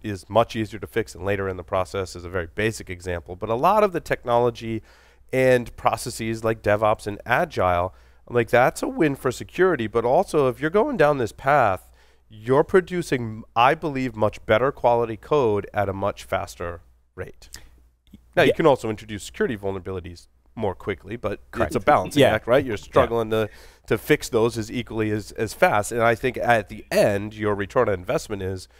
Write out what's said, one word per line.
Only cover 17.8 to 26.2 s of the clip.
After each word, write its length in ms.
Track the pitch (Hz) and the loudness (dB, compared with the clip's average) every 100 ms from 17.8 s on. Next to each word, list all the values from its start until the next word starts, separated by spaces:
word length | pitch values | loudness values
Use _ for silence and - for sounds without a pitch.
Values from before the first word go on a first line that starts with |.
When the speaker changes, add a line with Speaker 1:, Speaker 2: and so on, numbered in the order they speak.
| _ _ _ - _ - | _ _ _ -20 _ 2
Speaker 1:
Now, 60 | |
you 60 | 143 | 4
Speaker 2:
Yeah. 40 | |
Speaker 1:
can 120 | - 160 | 6 4
also 220 | 131 113 | 4 0
introduce 360 | 107 113 104 | -6 -8 -12
security 320 | - - 208 104 | -10 -4 -2 -2
vulnerabilities 720 | 98 95 90 95 85 85 - _ _ | -4 -6 -6 -8 -10 -16 -20 _ _
more 220 | 123 104 87 | -6 -6 -4
quickly, 400 | - 92 92 117 | -6 -8 -8 -8
but 240 | 101 104 - | -6 -8 -10
Speaker 2:
Correct. 240 | - 78 | -4 -2
Speaker 1:
it's 80 | 120 | -2
a 20 | |
balancing 360 | 143 131 92 139 | 2 2 2 4
Speaker 2:
Yeah. 140 | 123 | 4
Speaker 1:
act, 120 | 110 - | 4 2
right? 180 | 131 | 2
You're 120 | 131 104 | 2 -6
Speaker 2:
Yeah. 60 | |
Speaker 1:
struggling 480 | - 147 120 117 110 | 0 2 2 0 0
to, 180 | 110 107 - - _ - | 0 -2 -6 -20 _ -4
to 100 | 117 | -2
fix 300 | - 151 - | 2 0 2
those 280 | 117 117 117 | 0 0 0
as 140 | 107 | -6
equally 400 | 123 113 110 107 | -6 -6 -4 -2
as, 220 | 107 - | -2 -6
as 200 | - 110 | -8 -6
fast. 380 | - 185 110 101 | 2 2 4 0
And 100 | 117 | 2
I 120 | 113 | 2
think 220 | 117 | 2